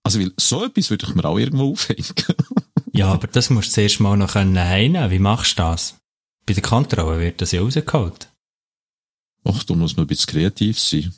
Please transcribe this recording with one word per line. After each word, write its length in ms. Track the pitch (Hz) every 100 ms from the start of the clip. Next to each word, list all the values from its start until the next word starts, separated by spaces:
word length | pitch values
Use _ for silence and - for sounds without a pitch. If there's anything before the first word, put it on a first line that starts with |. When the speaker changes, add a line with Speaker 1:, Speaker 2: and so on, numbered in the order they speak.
Speaker 1:
Also, 180 | 110 104
weil 120 | 92 -
so 260 | - 139
etwas 260 | 247 - -
würde 160 | 104 -
ich 80 |
mir 100 | - 73
auch 120 | 92
irgendwo 320 | 123 139 139
aufhängen. 360 | 120 - - -
<laughs> 560 | - - - - - - - -
Speaker 2:
Ja, 180 | - 95
aber 140 | 92 -
das 240 | 127 -
musst 200 | 117 -
du 20 |
zuerst 260 | - 104 -
mal 180 | 101 101
noch 180 | 95
können 220 | 104 95 92
heimnehmen. 540 | 87 95 120 175 117
Wie 80 | 92
machst 400 | 98 113 - -
du 40 |
das? 360 | 82 82 - - _ _ _ _ -
Bei 80 |
der 80 | 95
Kontrolle 580 | - 120 143 - 82 80
wird 200 | 85 -
das 100 | 90
ja 100 | 87
rausgeholt. 720 | 107 147 151 156 90 - - _ _ _ _ _ _ _ _ _ _ _
Speaker 1:
Ach, 220 | - -
da 100 | -
muss 220 | 85 85 -
man 80 |
ein 20 | 78
bisschen 260 | 147 -
kreativ 460 | 147 90 - 107 107
sein. 340 | - - 87